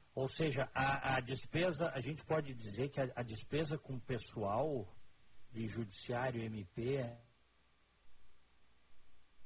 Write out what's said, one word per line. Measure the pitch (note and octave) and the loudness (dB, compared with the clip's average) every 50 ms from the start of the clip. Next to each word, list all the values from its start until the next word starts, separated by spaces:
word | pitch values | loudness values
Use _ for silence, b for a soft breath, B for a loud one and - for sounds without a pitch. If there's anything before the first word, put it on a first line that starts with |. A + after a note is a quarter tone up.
| - - - | -16 -4 0
Ou | B2+ C3+ C3+ | 0 0 2
seja, | - - D#3+ D3+ B2 C3+ B2 - - | 2 2 2 4 4 2 0 0 2
a, | C3 C3+ C#3 C#3 C3+ C3 C3+ C3 | 4 4 4 4 4 2 2 2
a | C3 | 2
despesa, | B2 A#2+ C3 B2+ - - - D#3+ F3+ F3+ D#3+ C#3+ E3+ D#3+ | 2 0 -4 -4 -4 0 2 4 4 4 4 4 2 2
a | - C3+ | 2 0
gente | A2+ C3+ D#3 - - | -2 -2 -4 -4 0
pode | - D#3+ D#3 C#3+ C3+ B2 | 2 2 2 2 0 -4
dizer | A2 A2 G#2 G2 A2 C3+ C#3 | -4 -4 -4 0 0 0 0
que | - C#3 | 2 0
a, | C3 B2 - | 0 0 0
a | A#2+ B2 | -2 -2
despesa | A2+ A2 - - - - D3+ E3 C#3 D#3+ - | -2 -4 -6 -4 0 2 2 2 2 0 -2
com | - - C3 B2 | -2 -4 -4 -4
pessoal | - - B2+ A2 - - - A#2+ G#2 G2 G#2 A#2+ D3 D#3+ C#3+ A#2+ F#2+ - - - - - - - - - - - - - | -2 -2 -2 -2 -2 -4 -2 0 2 4 4 4 4 4 2 0 -2 -4 -8 -10 -12 -12 -14 -16 -18 -14 -10 -10 -10 -6
de | A#2 A2+ A2+ | -2 -2 -2
Judiciário, | A2 G2 A#2 A2+ G2+ - - - - B2 A#2+ C3 C3 A#2+ A#2 A2+ | 0 0 -2 -2 -4 -4 -8 -4 -2 0 2 2 2 0 0 -2
M | A2 A2 G#2+ F#2+ - - | -2 -2 -4 -6 -6 -4
P, | A#2 A#2 B2+ C#3 C3+ A#2+ A#2 A#2+ - - - - - - - _ - - - - - - _ _ _ - - - - - - - - - - - - - - - - - - - - - - - - - - - - - | -2 0 2 2 2 0 -2 -4 -10 -16 -20 -20 -20 -20 -20 _ -20 -20 -20 -20 -20 -20 _ _ _ -12 -12 -10 -10 -10 -12 -12 -14 -18 -20 -20 -20 -20 -20 -20 -20 -18 -14 -12 -12 -12 -12 -14 -14 -14 -16 -14 -10 -10